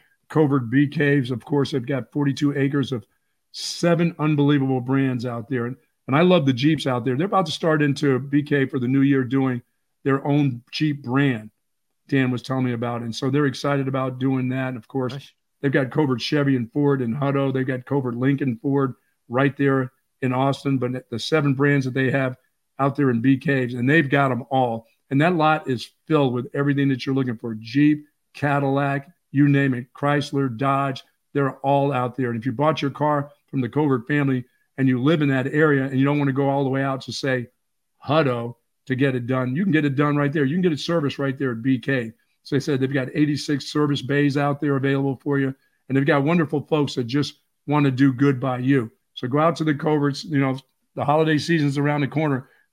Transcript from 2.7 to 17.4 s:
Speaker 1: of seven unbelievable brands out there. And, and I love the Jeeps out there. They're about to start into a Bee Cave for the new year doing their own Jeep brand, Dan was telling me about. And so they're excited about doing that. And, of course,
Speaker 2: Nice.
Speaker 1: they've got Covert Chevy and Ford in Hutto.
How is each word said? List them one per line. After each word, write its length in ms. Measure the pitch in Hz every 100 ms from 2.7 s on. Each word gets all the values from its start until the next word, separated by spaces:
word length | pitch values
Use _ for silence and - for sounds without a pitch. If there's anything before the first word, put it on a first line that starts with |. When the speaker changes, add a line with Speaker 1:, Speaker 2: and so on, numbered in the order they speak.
| 143 123
Speaker 1:
of 120 | 123 - _ _ _ _
seven 640 | - - - 175 170 170 170
unbelievable 600 | 151 147 143 147 135 131
brands 460 | 123 135 135 123 123
out 240 | 117 110
there. 160 | 127 117
And, 100 | 131 _ _ -
and 80 | 139
I 60 |
love 240 | 180 180 135
the 80 |
Jeeps 320 | 120 143 151 139
out 180 | 123
there. 140 | 123 127
They're 80 | 190
about 220 | 190 160
to 40 |
start 300 | - 165 156
into 320 | 147 139 143
a 60 | 127
Bee 240 | 139 143
Cave 260 | 143 143 135
for 100 | 135
the 80 | 120
new 140 | 135
year 220 | 139 135
doing 380 | 120 135 135 123 - _ _ _
their 220 | 143 135 143
own 360 | 147 143 120 -
Jeep 300 | - 156 143
brand, 460 | 123 131 143 117 107 _ _ _ _ _ -
Dan 220 | 139 127
was 120 | 123
telling 200 | - 131
me 100 | 127
about. 280 | 117 120 120
And 120 | 117
so 160 | 110 135
they're 160 | 139 143
excited 400 | 113 143 143 135
about 320 | 131 131 127
doing 280 | 135 131 127
that. 200 | 131 131
And, 80 | 123
of 100 | -
course, 260 | 135 127
Speaker 2:
Nice. 200 | 139 - _ _ -
Speaker 1:
they've 100 | 139
got 180 | 143 127
Covert 320 | - 147 120
Chevy 340 | - 147 139 131
and 160 | 113
Ford 300 | 147 143 139
in 140 | 120 117
Hutto. 360 | 139 139